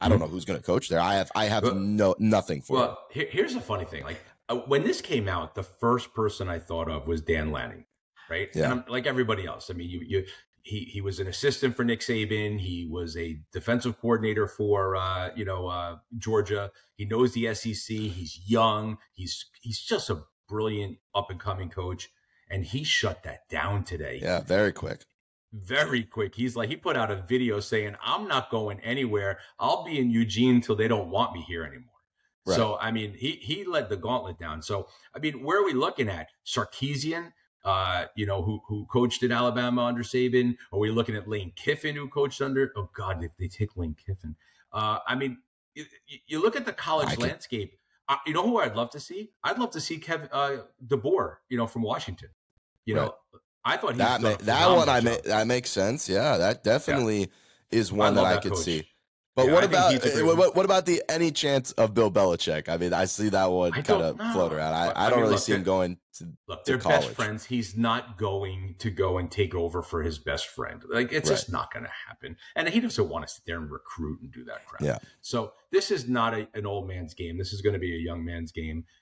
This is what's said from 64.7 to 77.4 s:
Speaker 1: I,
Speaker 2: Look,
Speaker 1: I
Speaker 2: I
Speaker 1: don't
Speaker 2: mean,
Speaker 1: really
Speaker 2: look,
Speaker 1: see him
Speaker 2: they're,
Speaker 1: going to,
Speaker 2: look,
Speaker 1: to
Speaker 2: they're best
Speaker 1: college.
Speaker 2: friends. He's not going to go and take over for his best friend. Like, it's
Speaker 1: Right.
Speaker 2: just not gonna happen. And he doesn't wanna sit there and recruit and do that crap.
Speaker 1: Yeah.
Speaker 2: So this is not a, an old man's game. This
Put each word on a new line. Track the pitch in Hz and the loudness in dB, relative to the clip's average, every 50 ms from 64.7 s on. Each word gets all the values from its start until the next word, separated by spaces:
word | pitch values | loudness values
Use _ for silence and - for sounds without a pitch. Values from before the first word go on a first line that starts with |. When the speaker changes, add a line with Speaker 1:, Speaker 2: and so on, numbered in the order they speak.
| 80 | 0
Speaker 1:
I, | 82 85 85 | 0 0 0
Speaker 2:
Look, | - | 2
Speaker 1:
I | - 95 | 2 2
Speaker 2:
I | 110 | 4
Speaker 1:
don't | 123 120 | 4 6
Speaker 2:
mean, | |
Speaker 1:
really | 113 107 104 | 6 6 4
Speaker 2:
look, | 98 - | 4 2
Speaker 1:
see | - 104 | 2 0
him | 95 | 2
Speaker 2:
they're, | 90 | 2
Speaker 1:
going | 95 95 95 92 90 90 - _ _ - - | 2 2 2 2 0 -2 -6 _ _ -18 -16
to, | 87 85 76 - _ - | -14 -14 -16 -16 _ -12
Speaker 2:
look, | - - - | -12 -6 -2
Speaker 1:
to | - | -2
Speaker 2:
they're | 131 120 | -2 0
best | 110 87 | 4 4
Speaker 1:
college. | 80 80 71 - - | 4 4 4 0 -2
Speaker 2:
friends. | - 113 107 107 110 - | -2 -2 -2 -4 -6 -6
He's | - 127 120 110 92 95 | -4 -2 -2 -2 -2 -2
not | 113 117 117 113 123 - 120 107 90 | 0 2 2 2 0 -2 -6 -8 -4
going | 110 98 98 98 98 95 95 95 95 95 92 - | -4 -2 -2 -2 -4 -4 -6 -8 -8 -10 -10 -6
to | - 107 | -6 -4
go | 92 95 95 92 90 90 | 0 0 0 2 0 0
and | 87 82 | -2 -2
take | - 107 101 85 92 | 0 0 0 0 0
over | 90 85 85 82 90 | -2 -2 -2 -2 -4
for | 82 - - 82 78 | -6 -4 -4 -2 -2
his | 82 80 76 | -2 -4 -4
best | - 76 71 76 - - | -4 -4 -4 -4 -6 -8
friend. | - - 62 - - - - - | -8 -8 -8 -8 -10 -12 -8 -4
Like, | - 117 127 123 | -2 -2 0 0
it's | 151 156 - 151 | -2 -2 0 0
Speaker 1:
Right. | - | 0
Speaker 2:
just | - - - | 0 -2 -4
not | - 65 - - - | -4 -6 -6 -6 -8
gonna | 57 - - - - - - | -12 -12 -12 -12 -14 -14 -16
happen. | - - - 67 - - - - - | -16 -16 -16 -16 -16 -16 -18 -8 -6
And | - 165 170 | -4 -2 0
he | 180 233 | 2 2
doesn't | 254 233 - - 101 - | 2 2 0 0 -2 -2
wanna | - 82 78 - | -2 -6 -8 -10
sit | - - _ - | -12 -14 _ -8
there | 85 82 | -8 -6
and | 80 76 | -6 -8
recruit | 73 67 - - - - 78 76 73 65 | -10 -12 -14 -14 -10 -8 -6 -6 -6 -8
and | 64 65 | -10 -14
do | 62 64 62 | -16 -16 -14
that | 57 53 52 - - | -14 -14 -14 -14 -16
crap. | - - - | -8 -4 -2
Speaker 1:
Yeah. | 71 58 - - - _ _ | -2 -2 -2 -6 -14 _ _
Speaker 2:
So | - - - 117 107 104 - _ _ _ | -10 -6 -4 -4 -4 -6 -8 _ _ _
this | 165 196 190 - | 2 2 2 2
is | 202 160 120 120 | 0 -2 0 0
not | 127 120 113 113 113 | 0 2 2 2 0
a, | 107 107 - - | -2 -4 -6 -8
an | 110 104 101 | -6 -4 -4
old | 101 101 92 95 | -4 -4 -4 -6
man's | 92 92 87 80 - | -8 -8 -10 -10 -10
game. | - 90 82 82 | -10 -8 -8 -6
This | 92 | -6